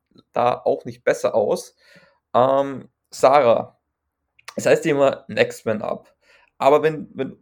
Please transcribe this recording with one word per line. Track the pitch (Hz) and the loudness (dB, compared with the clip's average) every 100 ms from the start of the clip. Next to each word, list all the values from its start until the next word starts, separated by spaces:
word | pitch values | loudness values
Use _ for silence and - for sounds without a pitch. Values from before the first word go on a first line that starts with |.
| _ _ _ | _ _ _
da | 123 120 123 | -2 -2 0
auch | - 135 | -2 -4
nicht | 123 - | -6 -6
besser | - - - | -2 -2 0
aus. | 110 - 180 - _ _ - _ _ _ | 0 0 -2 -6 _ _ -20 _ _ _
Ähm, | 117 131 135 139 131 - _ _ | 0 2 2 -2 -8 -16 _ _
Sarah, | - 131 143 120 110 - _ _ _ _ _ _ _ - | 0 4 6 4 2 0 _ _ _ _ _ _ _ -16
es | - - | -4 0
heißt | - 165 | 0 0
immer | 139 135 - - | 0 0 0 -8
Next | 110 120 - 117 | -4 -4 -4 -6
Man | 107 | -6
Up. | 113 - _ _ _ _ _ - | -6 -10 _ _ _ _ _ -2
Aber | 135 147 | 2 2
wenn, | 151 156 - | 0 -4 -12
wenn, | - 131 - | -10 -10 -4